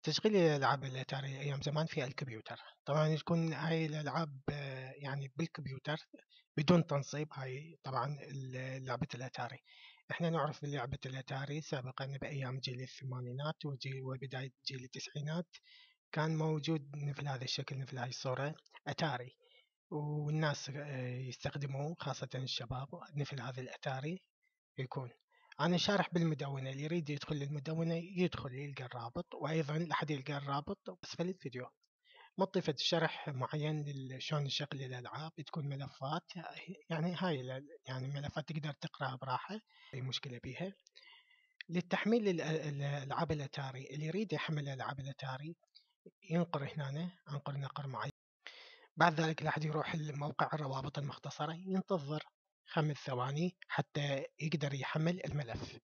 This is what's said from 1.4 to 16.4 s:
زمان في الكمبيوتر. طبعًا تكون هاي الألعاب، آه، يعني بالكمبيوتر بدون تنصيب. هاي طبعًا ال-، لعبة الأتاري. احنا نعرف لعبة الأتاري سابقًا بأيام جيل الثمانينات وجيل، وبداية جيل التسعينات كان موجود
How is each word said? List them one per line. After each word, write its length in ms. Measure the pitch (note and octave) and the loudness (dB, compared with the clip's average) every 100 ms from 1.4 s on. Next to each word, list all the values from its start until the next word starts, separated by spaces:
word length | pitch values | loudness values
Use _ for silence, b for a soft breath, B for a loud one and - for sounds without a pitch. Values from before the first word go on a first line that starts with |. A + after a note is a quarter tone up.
| C#3+ C#3 | -2 0
زمان 240 | D3 D3+ D#3+ | 2 2 2
في 180 | D#3 | 2
الكمبيوتر. 560 | C3+ - C3+ A2+ - A#2+ - - - | -2 -2 -6 -6 -8 -10 -12 -12 2
طبعًا 300 | D3 D#3 D#3 | 6 6 4
تكون 380 | - E3+ E3 | 4 4 4
هاي 320 | C3+ D#3+ D#3+ D#3+ | 2 2 2 2
الألعاب، 540 | D3+ D3 D3 D#3+ C3+ - | 0 0 0 -2 -2 -4
آه، 440 | D3 C#3 C3 C3 C3+ | -4 -4 -6 -8 -8
يعني 360 | C#3 C#3 C#3 C#3 | -4 -2 -4 -2
بالكمبيوتر 640 | E3 - C3+ C3 - D3+ - - _ B _ - | -4 -2 -6 -4 -2 -2 -4 -20 _ B _ 2
بدون 280 | D3+ F3 D#3+ | 8 8 8
تنصيب. 420 | C#3+ C3+ C#3+ D#3 | 2 0 -4 -4
هاي 460 | C#3+ C3 C3 D#3 D#3+ | -4 -6 -6 -8 -10
طبعًا 340 | C#3 C3 C3+ D3 | -2 0 0 -2
ال-، 640 | D#3+ C#3 C3 C3 C3 C3 C3 | -6 -6 -6 -6 -4 -6 -4
لعبة 220 | B2 - A#2+ | -2 -2 -4
الأتاري. 440 | B2+ - A#2+ B2+ B B B B _ | -8 -6 -6 -8 B B B B _
احنا 180 | - E3+ | 0 2
نعرف 340 | E3 C#3+ C3+ | 2 2 0
لعبة 360 | C#3+ C#3+ B2 C#3 C3+ | -4 -2 -2 -4 -6
الأتاري 560 | C3 C3 C3+ C#3 D3 | -6 -4 -4 -2 -4
سابقًا 560 | D3+ D3 B2+ - C3+ C#3 | -2 -4 -2 -4 -4 -4
بأيام 380 | - D3 C3 C3 | -4 -2 -2 -2
جيل 220 | B2+ B2 | -4 -6
الثمانينات 840 | C3 - C3+ B2+ B2 B2+ D3+ - D3+ | -8 -8 -6 -4 -4 -2 -2 -2 -6
وجيل، 380 | C3+ C3+ C3+ | -4 -6 -4
وبداية 480 | C3 C3 C3+ B2+ C3 _ - | -4 -6 -6 -6 -6 _ -8
جيل 180 | C3 | -8
التسعينات 640 | B2+ - - D3 C#3+ E3 F3 - B B B B _ | -8 -10 -6 -4 -2 -2 -4 -12 B B B B _
كان 260 | - D#3 | 0 2
موجود 540 | D#3+ | 2